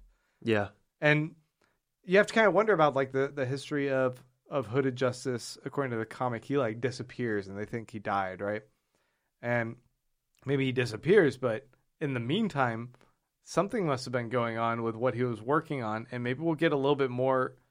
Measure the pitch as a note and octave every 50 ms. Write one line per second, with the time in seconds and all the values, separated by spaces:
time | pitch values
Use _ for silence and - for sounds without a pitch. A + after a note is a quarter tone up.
0 | - _ _ _ _ _ _ _ - A2+ A2 G#2+ G#2 G2+ - _ _ _ _ _
1 | D3+ D3+ D3+ D3+ D3+ E3 - _ _ _ _ _ _ _ _ _ _ _ _ _
2 | _ F#3+ F3+ G3 G#3 - - A#3 A3 G3+ E3 F#3 A3 A3 G3+ E3 D#3 D3 B2+ C3+
3 | C#3 B2+ B2+ C3+ C3+ C#3+ D3 C#3+ C3+ B2 C#3 C#3 - - D3+ C#3+ C#3 C#3 C3+ C3
4 | C3 B2+ B2+ - - _ _ _ _ _ E3+ C#3+ B2+ G#2 A2 C#3 C3+ C3+ B2 B2
5 | C3+ B2 B2 - - C3+ B2 A#2 - - - - - C#3+ - - C#3 C3 A#2 A2+
6 | A2 - - - C3 B2 A#2+ A2+ - - C#3 C#3+ C3 A2+ A2 A#2 B2 B2+ B2+ -
7 | C#3+ B2+ - - B2 A#2 G#2+ G#2 F#2+ F#2+ F#2+ G2+ G#2+ G2+ - A#2 A2+ - - A2
8 | G2+ A2 G2+ G2 G2 F#2 F#2 F2+ G2 G2+ G#2+ G#2+ - _ _ _ _ _ _ _
9 | _ _ _ _ _ _ _ _ - A#2+ A#2+ A#2+ A#2 A2+ A#2 - _ _ _ _
10 | _ _ _ _ _ _ _ _ - B2+ C#3 C#3 C3+ C3 B2 B2+ B2 A2+ G#2+ G#2+
11 | A2+ C#3+ G3 A3 F3 C#3 A#2+ - - B2 A2 G#2+ - _ _ _ _ _ _ _
12 | D#3+ D3 C3+ A#2+ A2+ A#2 D3 G#3 A#3 G3 - C#3 C3+ A#2+ A2+ A2+ A#2 B2 B2 -
13 | - _ _ _ _ _ _ _ _ - - E3 F3+ G3+ - A#3+ F#3 D#3 C3+ B2
14 | B2+ B2+ A#2+ B2+ A#2 A2+ A2+ B2+ A#2 A#2 A2+ A2+ A#2 A#2 A#2 A#2 A2+ A#2 A2 A2
15 | A#2+ B2+ A2 A#2 B2 B2 A#2 G#2+ G#2+ A#2 C#3+ D#3+ D#3+ - D3+ C3+ A#2 G#2+ G#2+ A2
16 | A#2 - - B2 A#2+ A#2+ B2+ B2 D#3+ E3 E3 C#3+ E3 E3 D3+ C#3 C3+ C#3 D3 C3+
17 | C#3 C3 B2 B2 B2+ C3 C3 C3 B2+ - - - _ _